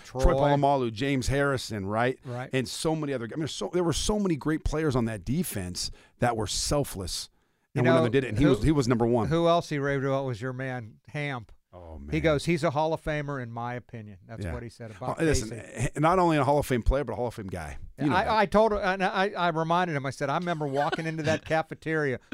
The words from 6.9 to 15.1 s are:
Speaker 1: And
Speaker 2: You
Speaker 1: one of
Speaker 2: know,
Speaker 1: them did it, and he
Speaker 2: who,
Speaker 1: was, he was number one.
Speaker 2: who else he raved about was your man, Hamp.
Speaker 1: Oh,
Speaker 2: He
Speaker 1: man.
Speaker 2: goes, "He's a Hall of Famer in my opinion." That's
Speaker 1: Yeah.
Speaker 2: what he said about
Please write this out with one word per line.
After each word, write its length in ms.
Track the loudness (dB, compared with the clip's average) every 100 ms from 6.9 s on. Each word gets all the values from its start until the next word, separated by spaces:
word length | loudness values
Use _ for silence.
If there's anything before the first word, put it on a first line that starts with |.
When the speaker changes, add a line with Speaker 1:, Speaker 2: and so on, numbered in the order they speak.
| -6 -8 -8 -10 _ _ _ _ 0
Speaker 1:
And 100 | 4
Speaker 2:
You 60 |
Speaker 1:
one 60 | 4
of 20 |
Speaker 2:
know, 40 | 4
Speaker 1:
them 60 |
did 100 | 2
it, 40 | 2
and 80 | 4
he 80 | 4
Speaker 2:
who, 40 |
Speaker 1:
was, 120 | 6
he 80 | 4
was 160 | 4 2
number 180 | 4 4
one. 220 | 2 2
Speaker 2:
who 200 | 2 4
else 220 | 2 0
he 80 | -4
raved 260 | -2 -2 0
about 200 | -2 -2
was 160 | -6
your 120 | -8
man, 400 | -8 -8 -8 -12 -18 -12
Hamp. 420 | -8 -6 -8 -12 -20 _ -20
Speaker 1:
Oh, 200 | -16 -14 -4
Speaker 2:
He 80 | 0
Speaker 1:
man. 40 |
Speaker 2:
goes, 240 | 2 2 2
"He's 180 | 0
a 60 | 0
Hall 220 | 0 -2
of 100 | -2
Famer 380 | -4 -6 -6 -8
in 100 | -8
my 220 | -8 -8 -8
opinion." 420 | -12 -16 -16 -18 -16
That's 180 | -10 -8
Speaker 1:
Yeah. 80 |
Speaker 2:
what 100 | -8
he 60 | -10
said 220 | -14 -16
about 260 | -8 -6